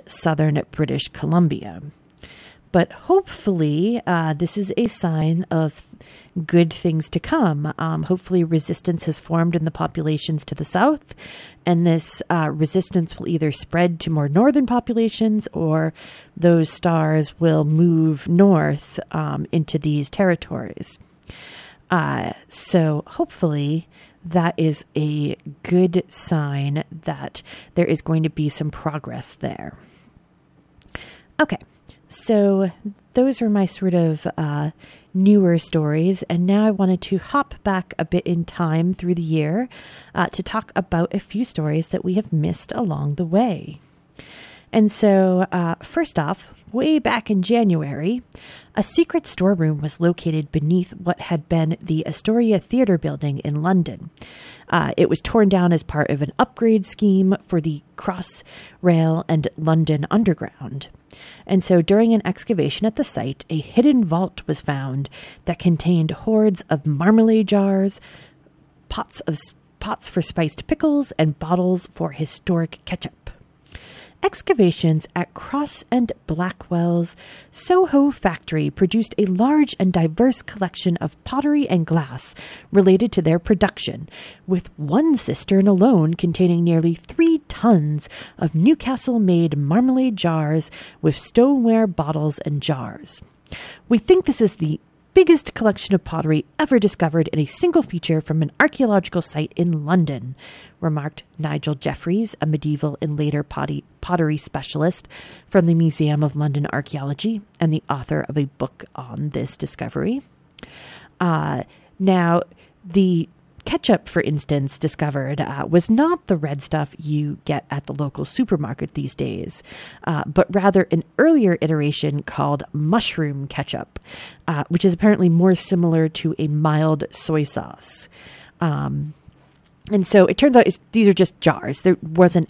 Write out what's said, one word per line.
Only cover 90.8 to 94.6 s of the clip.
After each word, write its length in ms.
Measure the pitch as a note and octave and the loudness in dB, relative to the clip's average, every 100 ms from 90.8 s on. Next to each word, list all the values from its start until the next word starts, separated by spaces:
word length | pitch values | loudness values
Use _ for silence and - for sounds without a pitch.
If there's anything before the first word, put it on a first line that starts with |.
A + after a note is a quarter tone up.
| - - | -20 -2
with 160 | D#3 D3 | 0 0
stoneware 720 | - A#3 C4 C#4 A3+ A3+ G#3+ | 0 4 4 4 4 2 2
bottles 520 | E3+ D3 D#3 D3+ - | -2 -4 -2 -2 -4
and 220 | D3 D3 | -4 -4
jars. 600 | - C3+ - - - - - _ - - - - - | -2 -4 -6 -14 -18 -18 -20 _ -20 -18 -18 -10 0
"We 120 | A#3 | 2
think 260 | - F#4 E4+ | 6 4 4
this 160 | - | 2
is 140 | G#3+ | 0
the 260 | - | 0